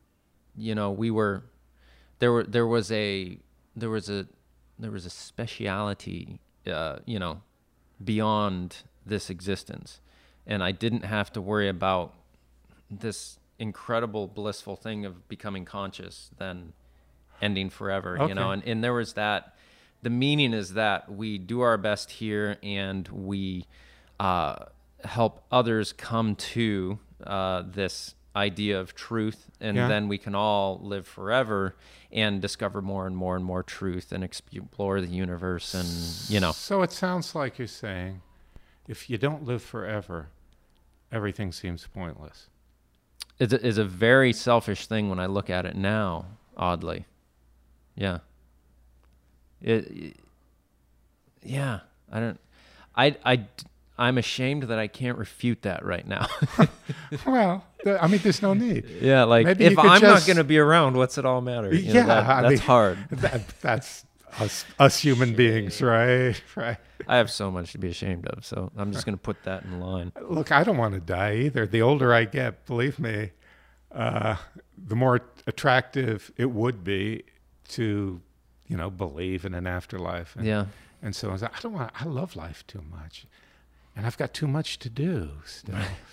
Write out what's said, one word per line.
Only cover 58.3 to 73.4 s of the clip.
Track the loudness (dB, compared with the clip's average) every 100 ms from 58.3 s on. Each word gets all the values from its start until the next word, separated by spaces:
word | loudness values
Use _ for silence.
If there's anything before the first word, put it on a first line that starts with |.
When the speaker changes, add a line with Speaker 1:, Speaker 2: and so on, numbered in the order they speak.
| 2
Speaker 2:
no | 2
need. | 2 2 0 -4 0
Speaker 1:
Yeah, | 6 8
like, | 10 8 8
Speaker 2:
Maybe | 8
Speaker 1:
if | 8
Speaker 2:
you | 10
could | 10
Speaker 1:
I'm | 12
Speaker 2:
just | 12 10 8
Speaker 1:
not |
gonna | 6
be | 6 6
around, | 8 8 6 4
what's | 2 2
it |
all | 0 0
matter? | 0 -2 2
You | 2 6
know, |
Speaker 2:
Yeah, | 6 8
Speaker 1:
that, | 6 6
Speaker 2:
I | 6
Speaker 1:
that's | 6
Speaker 2:
mean, | 6
Speaker 1:
hard. | 8 8 8 4
Speaker 2:
<laughs> | -4
that, | -2 -2 -2 -6 -6
that's | -2 -2 -4 -14 -20 _ -14 -4
us, | -4 -4 -6 6
us | 6 6
human | 2 2 2
beings, | 4 4 4 0 0
Speaker 1:
Shit. | 2
Speaker 2:
right? | 4 4 4 2 -2 -6
<laughs> | -8
Right. | -6 -6 _ -12 2
Speaker 1:
I | 4
have | 4
so | 0 -4
much | -4 -8
to | -6
be | -6
ashamed | -4 -4 -4 -6
of, | -10
so | -10 -8 -8 -6
I'm | -6
just | -4 -4
gonna | -6
put | -6 -8
that | -8 -10
in | -8 -10
line. | -6 -6 -6 -10
Speaker 2:
Look, | -6 -4 2
I | 4
don't | 4 2
wanna | 0 -2
die | -4 -2 0 0
either. | 0 0 0
The | 4
older | 4 4 6
I | 4
get, | 4 0 -4 -6 -6
believe | -2 -2 -2
me, | -4 -4 -6 -12